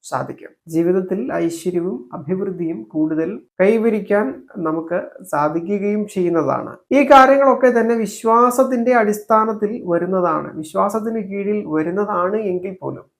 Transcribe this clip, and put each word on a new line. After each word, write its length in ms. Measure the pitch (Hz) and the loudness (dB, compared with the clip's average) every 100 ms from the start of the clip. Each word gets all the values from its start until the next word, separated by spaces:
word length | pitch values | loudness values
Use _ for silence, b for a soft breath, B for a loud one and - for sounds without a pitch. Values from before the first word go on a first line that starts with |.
| - | -6
സാധിക്കും. 420 | 135 135 - - _ - | -6 -6 -12 -18 _ -6
ജീവിതത്തിൽ 480 | 160 170 185 185 196 262 170 | -2 2 0 0 -4 -4 -2
ഐശ്വര്യവും 520 | 170 165 180 175 175 - - - | -2 -4 -4 -4 -4 -8 -10 -14
അഭിവൃദ്ധിയും 600 | 143 185 196 170 165 170 - | -6 -4 -4 -4 -6 -6 -6
കൂടുതൽ 380 | 156 156 156 165 233 _ _ | -2 0 0 -4 -6 _ _
കൈവരിക്കാൻ 680 | 190 226 226 214 190 202 247 - - 214 160 | 2 4 2 0 0 0 0 -6 -16 -6 -4
നമുക്ക് 320 | 160 165 180 - - - | -4 -4 -6 -6 -16 -6
സാധിക്കുകയും 720 | 151 151 165 170 202 202 208 202 | -2 0 -2 -4 -2 -2 -2 -4
ചെയ്യുന്നതാണ്. 600 | 196 175 170 139 131 - - _ 262 | -2 0 0 0 -2 -4 -14 _ 2
ഈ 40 | 269 | 8
കാര്യങ്ങളൊക്കെ 580 | 277 262 277 277 262 254 233 | 8 8 6 4 4 4 4
തന്നെ 160 | 226 233 | 2 0
വിശ്വാസത്തിന്റെ 880 | 208 - 226 226 247 247 254 254 233 247 | -2 -4 2 4 4 2 0 2 2 2
അടിസ്ഥാനത്തിൽ 720 | 208 208 - 220 220 220 208 226 180 | 2 -2 2 2 2 -2 -4 -4 -2
വരുന്നതാണ്, 560 | 170 175 185 175 151 147 - | 0 0 0 0 -2 -4 -10
വിശ്വാസത്തിന് 640 | 151 190 196 220 220 226 190 | -6 -2 0 -2 -4 -6 -6
കീഴിൽ 280 | 202 196 214 - | -6 -2 -2 -2
വരുന്നതാണ് 640 | 156 170 185 208 196 180 214 208 | -2 -2 -2 -2 -2 -2 -2 -2
എങ്കിൽ 220 | 180 185 185 | -4 -6 -8
പോലും 240 | 139 135 - | -10 -10 -16